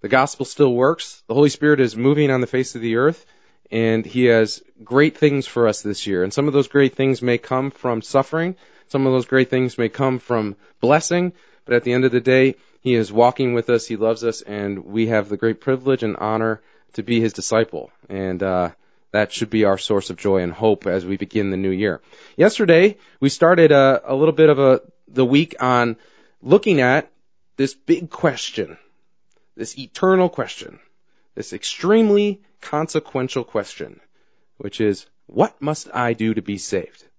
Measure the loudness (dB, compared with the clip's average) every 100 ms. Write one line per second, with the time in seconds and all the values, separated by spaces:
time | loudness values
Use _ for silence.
0 | 0 0 0 -4 -12 0 2 4 0 0
1 | -8 -18 _ 2 2 2 0 2 0 0
2 | 0 2 0 0 -2 -4 -6 -6 -2 0
3 | 0 -2 _ _ _ _ _ -2 0 0
4 | -2 0 4 4 2 -4 _ _ -2 2
5 | 2 2 0 0 -4 0 0 0 -6 -6
6 | -4 -2 -2 -2 0 0 0 2 0 0
7 | -2 0 -2 -4 -2 -4 -4 -8 -6 -6
8 | -2 -2 0 -4 -4 -8 _ _ _ -2
9 | 0 0 0 0 2 0 -2 -2 -4 -2
10 | -2 -2 -4 -4 -4 -8 _ _ 2 2
11 | 2 -2 -2 -6 _ _ -2 -2 0 0
12 | 2 0 2 2 2 -2 _ _ -2 0
13 | 0 2 2 2 -2 -2 0 -2 -2 -2
14 | -2 -2 -4 -6 -10 -8 -6 -8 -8 -4
15 | 0 0 -2 -4 -4 -4 -4 -4 -2 -2
16 | -4 -6 -4 -2 -2 -4 _ _ _ -12
17 | -2 0 0 -4 -2 0 0 -6 -16 _
18 | _ -8 -6 -4 -2 -2 -2 -6 _ _
19 | _ -2 -2 -4 -4 0 2 0 -2 -4
20 | -4 -6 -2 0 -2 -2 0 0 -2 -4
21 | -4 -8 -6 -4 -4 -4 -4 -2 -4 -4
22 | _ -20 -20 2 2 2 4 4 4 0
23 | _ _ -2 2 4 6 6 6 6 2
24 | -2 0 0 4 4 6 4 4 0 _
25 | _ -2 2 2 0 -4 0 2 2 -4
26 | _ _ _ _ 2 2 4 2 4 2
27 | -2 _ _ _ _ -4 -4 -4 -2 -2
28 | -2 -2 -2 -2 -10 -8 -10 -12 _ _
29 | _ _ _ _ _ -16 -14 -14 -18 -4
30 | 0 2 0 -2 -10 -12 -18 -20 _ _
31 | _ _ _ -16 -14 -12 -12 -6 2 4
32 | 4 2 0 -4 _ _ -8 -6 -4 -6
33 | -6 -6 -6 -6 -6 -8 -8 -12 -16 -16
34 | _ _ _ _ _ _ -14 -2 -2 -2
35 | -8 _ _ -2 -2 _ -8 -8 -8 -4
36 | -4 -2 -4 -4 -6 -10 -6 -6 -6 _
37 | _